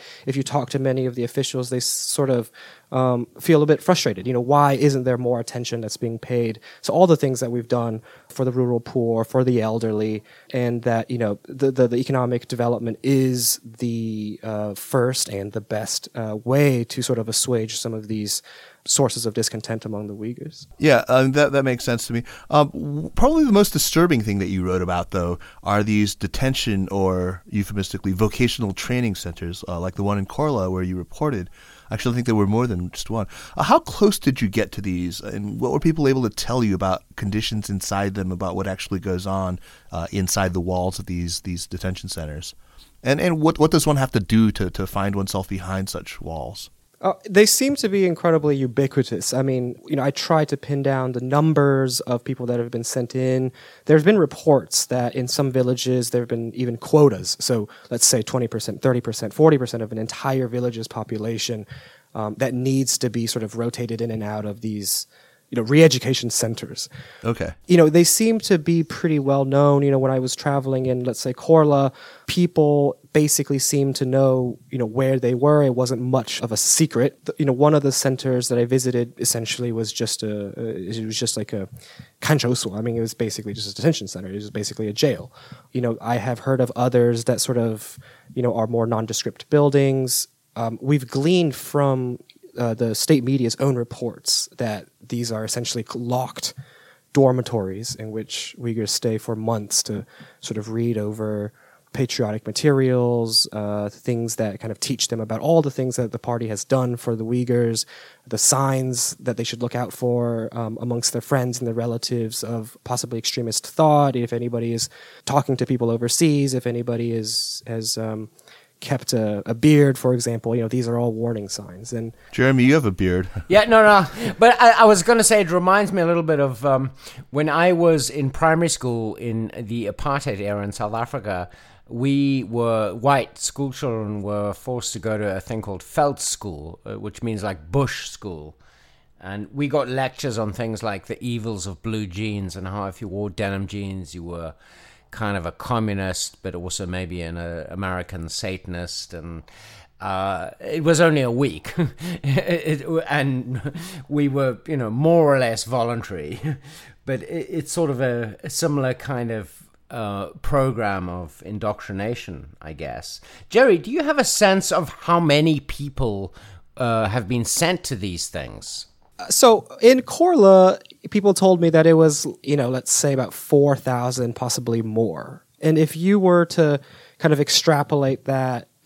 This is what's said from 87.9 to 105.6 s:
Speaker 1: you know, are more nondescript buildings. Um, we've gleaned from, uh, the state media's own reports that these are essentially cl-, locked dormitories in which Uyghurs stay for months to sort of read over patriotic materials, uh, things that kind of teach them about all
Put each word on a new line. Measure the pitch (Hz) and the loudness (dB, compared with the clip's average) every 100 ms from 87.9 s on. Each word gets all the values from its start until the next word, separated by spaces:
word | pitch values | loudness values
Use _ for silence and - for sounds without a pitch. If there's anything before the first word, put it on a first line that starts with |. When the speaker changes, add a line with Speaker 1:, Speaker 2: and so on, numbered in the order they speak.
| - - - - | -20 -20 -20 -10
Speaker 1:
you | - | -2
know, | 120 | 0
are | 110 113 | 0 0
more | 117 113 | 0 0
nondescript | 110 110 113 117 - - | 0 -2 -4 -6 -10 0
buildings. | 147 147 139 139 135 127 - - _ _ | 4 6 4 4 2 0 -2 -4 _ _
Um, | - 117 113 | -6 -6 -4
we've | 135 147 127 | 0 0 0
gleaned | 139 151 180 165 127 | -2 2 4 2 -2
from, | - 147 139 131 123 123 - _ - - | -4 0 2 2 -2 -6 -12 _ -12 -4
uh, | 120 | -2
the | 113 117 | 0 -2
state | 107 - 151 | 0 2 2
media's | 120 135 117 - | 2 0 0 0
own | 139 | 0
reports | 127 117 - 120 - - - - - | 0 -4 -6 -8 -6 -4 -2 -4 -6
that | 117 104 - _ 113 | -6 -6 -10 _ -8
these | 120 117 | -6 -4
are | 110 | -6
essentially | 110 - 117 120 | -4 -6 -4 -6
cl-, | 110 123 | -8 -8
locked | 120 123 127 - - - - _ _ _ _ | -4 -4 -4 -8 -10 -10 -18 _ _ _ _
dormitories | - 135 127 117 113 95 95 117 - | 4 4 4 0 -4 -4 -6 -10 -10
in | 110 | -10
which | 107 107 - - - | -10 -8 -10 -10 -8
Uyghurs | 120 113 107 | -6 -4 -2
stay | - 120 110 | -2 -2 -2
for | - | -4
months | 110 110 113 104 - | -4 -2 -2 -2 -4
to | - 101 - - - _ | -2 -6 -10 -18 -20 _
sort | - 107 | -10 -8
of | 107 | -6
read | 113 117 107 | -2 -2 -2
over | 104 107 107 107 104 - _ _ _ | -4 -4 -6 -4 -6 -10 _ _ _
patriotic | 131 127 - 110 110 - | -4 -4 -2 -4 -4 -8
materials, | 104 151 135 131 127 123 120 113 110 - | -2 2 4 4 2 2 0 0 0 -2
uh, | 107 104 104 104 | -4 -4 -4 -6
things | - - 117 117 - | -6 -4 -2 -2 -2
that | 110 101 | -4 -4
kind | 113 | -10
of | 107 | -6
teach | - 127 - | -4 -2 -2
them | 113 | -2
about | 110 113 | -4 -2
all | 143 165 | 4 4